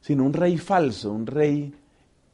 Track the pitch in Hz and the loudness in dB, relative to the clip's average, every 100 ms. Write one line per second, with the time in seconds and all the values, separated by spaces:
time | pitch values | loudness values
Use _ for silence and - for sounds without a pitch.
0 | - 139 135 156 175 165 - 190 143 104 | -2 2 2 2 0 0 0 2 2 -2
1 | 104 107 113 143 151 147 143 - _ _ | -6 -6 -4 0 0 0 -4 -12 _ _
2 | _ _ _ | _ _ _